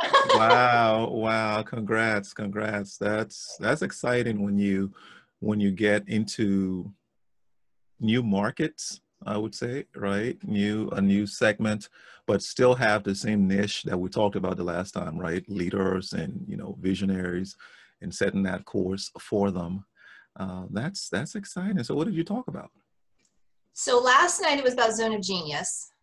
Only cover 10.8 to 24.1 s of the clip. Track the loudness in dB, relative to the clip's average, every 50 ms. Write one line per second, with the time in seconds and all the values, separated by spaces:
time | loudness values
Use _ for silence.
10.8 | -4 -2 0 2 4 4 4 4 2 0 0 2 2 2 4 2 0 -2 -2 -2
11.8 | -6 -12 _ -20 -20 -20 -20 -8 _ 0 0 0 0 -2 2 4 6 6 6 6
12.8 | 4 2 2 2 0 -2 -4 -2 0 0 2 4 4 4 4 2 0 0 -2 -6
13.8 | -4 -4 -4 -4 -4 -2 0 0 0 0 0 -2 -2 -2 -2 -2 -4 -4 -4 -4
14.8 | -6 -6 -6 -6 -6 -6 -6 -6 -4 -4 -4 -4 -4 -6 -6 -4 -4 -2 0 0
15.8 | 0 0 0 -2 -4 -6 -6 -6 -6 -6 -8 -10 -10 -10 -10 -10 -10 -10 -10 -4
16.8 | -2 -2 0 0 0 0 0 -2 -2 -4 -4 -4 -6 -8 -12 -16 -20 -20 -20 -20
17.8 | -20 _ _ _ -14 -10 -4 -2 -2 0 0 0 0 -2 -2 -6 -8 -6 -4 -4
18.8 | -2 -2 -4 -6 -8 -12 -14 -16 -8 -2 0 0 2 0 0 -2 -4 -6 -8 -8
19.8 | -10 _ _ _ -20 -20 -20 -20 _ _ -14 -10 -10 -8 -8 -10 -10 -8 -6 -6
20.8 | -6 -6 -8 -10 -8 -6 -6 -6 -4 -6 -8 -10 -10 -10 -8 -6 -4 -2 -2 -2
21.8 | -2 -2 -2 -2 -2 -2 -2 -2 -4 -4 -4 -6 -6 -8 -10 -12 -14 -16 _ _
22.8 | _ _ _ _ _ _ _ _ _ _ _ _ _ _ _ _ _ _ _ -8
23.8 | 0 2 4 4 6 6